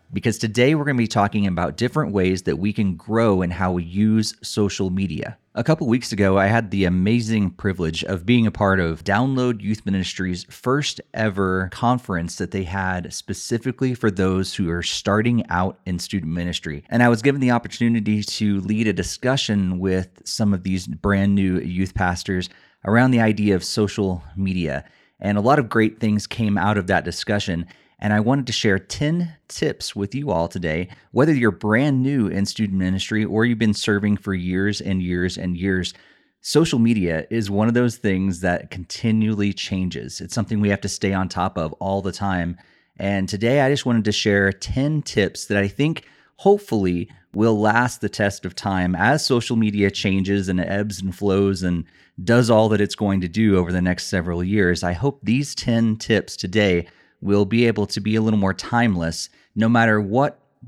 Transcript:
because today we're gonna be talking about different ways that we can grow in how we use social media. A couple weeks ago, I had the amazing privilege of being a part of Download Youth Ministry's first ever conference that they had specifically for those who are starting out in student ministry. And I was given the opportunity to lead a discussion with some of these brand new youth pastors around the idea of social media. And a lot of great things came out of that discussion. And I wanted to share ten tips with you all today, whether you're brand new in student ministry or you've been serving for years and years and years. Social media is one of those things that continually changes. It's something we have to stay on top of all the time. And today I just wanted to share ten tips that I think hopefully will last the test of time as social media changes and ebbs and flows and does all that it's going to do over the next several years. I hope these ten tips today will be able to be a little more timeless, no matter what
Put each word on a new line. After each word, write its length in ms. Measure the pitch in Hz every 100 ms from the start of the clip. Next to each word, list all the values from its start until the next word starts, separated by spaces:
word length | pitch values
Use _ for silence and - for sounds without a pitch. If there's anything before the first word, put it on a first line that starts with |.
| _
because 260 | 98 117 107
today 360 | 113 107 127
we're 100 | 156
gonna 140 | 147 131
be 80 | 110
talking 400 | 117 101 110 101
about 300 | 87 85 78
different 360 | 120 156 151
ways 300 | 101 92 92
that 160 | 92 73
we 140 | 101
can 240 | 104 101 82
grow 460 | - 113 117 95
in 100 | 90
how 180 | 85 92
we 140 | 90
use 500 | 85 95 107 110 107 -
social 480 | - - 101 - 95
media. 480 | 92 95 78 - - _
A 100 | -
couple 220 | 120 156 131
weeks 260 | 113 -
ago, 260 | 101 98 98
I 80 | 98
had 220 | 117 110
the 140 | 98
amazing 680 | 92 92 98 120 110 110 95
privilege 540 | - 104 92 82 80
of 220 | - 92 90
being 200 | 123 110
a 40 |
part 280 | - 101 95
of 260 | 85 80
Download 580 | - 101 131 131 127 113
Youth 240 | 101 107 -
Ministry's 580 | 95 90 - 92 90 -
first 500 | - 127 139 143 - -
ever 560 | - 107 95 95 92 92
conference 640 | - 117 123 - 90 85 -
that 140 | 90
they 140 | 98
had 460 | 87 95 92 92 85
specifically 840 | - - 98 - 117 127 120 131
for 160 | 123 110
those 440 | 92 95 95 92
who 140 | - 87
are 140 | 85
starting 640 | - - - 104 117 120 -
out 300 | 87 92 - -
in 120 | 90
student 340 | - 98 80
ministry. 520 | 87 87 85 85 73 -
And 120 | 117
I 60 | 120
was 140 | 117
given 180 | 127 139
the 120 | 127
opportunity 680 | 120 104 - 117 117 107 107
to 380 | 101 - 107 101
lead 260 | 92 107 110
a 60 |
discussion 880 | 90 87 - 123 131 - 104 92 92
with 420 | 95 92 90 _
some 280 | - - 107
of 100 | 95
these 240 | 92 92 90
brand 480 | - 101 98 98
new 240 | 101 95 92
youth 360 | 85 90 95
pastors 560 | - 92 87 - 92 87 - _ _
around 280 | 98 113 127
the 80 | 120
idea 340 | 110 104 104
of 100 | 95
social 580 | - - 101 - 101 87 - 90
media. 480 | 95 92 80 69 - _ _ -
And 180 | 98 104
a 20 |
lot 180 | 107 147
of 120 | 113
great 300 | 113 110 -
things 260 | 110 104 -
came 320 | - 107 101
out 180 | 98 104
of 120 | 92
that 180 | 90 85
discussion. 580 | - - 104 98 85 85 - _ -
And 140 | 107
I 80 | 107
wanted 260 | 110 143 123
to 40 |
share 260 | - 110 98
ten 580 | - - 147 170 170 - -
tips 480 | - 156 - - -
with 180 | 98
you 160 | 135 143
all 180 | 85 85
today, 420 | 95 85 78 90 - _
whether 200 | - 143
you're 180 | 143 113
brand 520 | 90 104 110 147 131
new 240 | 131 143 101
in 180 | 87
student 340 | 101 - 107 95
ministry 460 | 92 95 - 107
or 220 | 110 107 120
you've 120 | 113
been 140 | 110
serving 460 | 101 - 101 104 101
for 160 | -
years 480 | 95 90 92 98 101
and 200 | - 95
years 360 | 90 90 90 92
and 180 | 92 87
years. 380 | 95 92 87 - _ _ _ _
Social 360 | - 147 160 131
media 480 | 113 113 87 80 -
is 200 | 117 101
one 180 | 101 110
of 40 |
those 240 | 120 123 113
things 440 | 107 95 95 85
that 300 | 92 87 -
continually 840 | 95 87 - 117 110 107 104 104
changes. 640 | 95 - 95 92 67 57 -
It's 140 | -
something 260 | - 104 107
we 80 | 104
have 140 | 98
to 80 | 98
stay 240 | - 98
on 160 | 95 92
top 260 | - 92 90
of 160 | 78
all 280 | - 95 98
the 100 | 95
time. 460 | - 101 90 85 87 _ _ _ -
And 320 | 98 101 95
today 320 | 104 113 143
I 80 | 131
just 160 | 139 131
wanted 180 | 117
to 80 | 107
share 400 | 101 107 101 98
ten 480 | 95 - - 143 151
tips 460 | - - 92 - -
that 100 | 101
I 100 | 98
think 380 | - 151 160 - _ _ _
hopefully 720 | 196 202 - 110 92 87 - - _
will 260 | 98 113 107
last 440 | 110 113 123 -
the 80 | 104
test 340 | - 101 -
of 100 | 95
time 400 | - 104 95 90
as 300 | 87 104 151
social 320 | - 120 - 117
media 340 | 107 104 98
changes 600 | - 104 95 95 101 92
and 100 | 90
ebbs 400 | 87 98 104 90
and 140 | 95
flows 480 | 90 101 95 98 95
and 220 | 90 87 80 _ _ -
does 280 | 95 120 117
all 180 | 110 110
that 120 | 104
it's 120 | 101
going 280 | - 104 98
to 60 | 87
do 280 | 90 110 95
over 160 | 87
the 80 | 90
next 280 | 90 90 -
several 360 | 95 85 85
years. 380 | 90 107 90 87
I 100 | 87
hope 280 | 85 139 139
these 320 | 98 123 139
ten 420 | - - 117 117 110
tips 400 | - 107 - -
today 520 | 92 107 101 87 85 _ _ _
will 240 | 95 101 101
be 200 | 113 117
able 200 | 107 101
to 120 | -
be 160 | 101
a 60 | 110
little 180 | 110 107
more 140 | 95
timeless, 800 | 92 - 120 120 90 82 85 - _ _
no 160 | - 113
matter 280 | 117 113 107
what 400 | 98 117 147 - _ _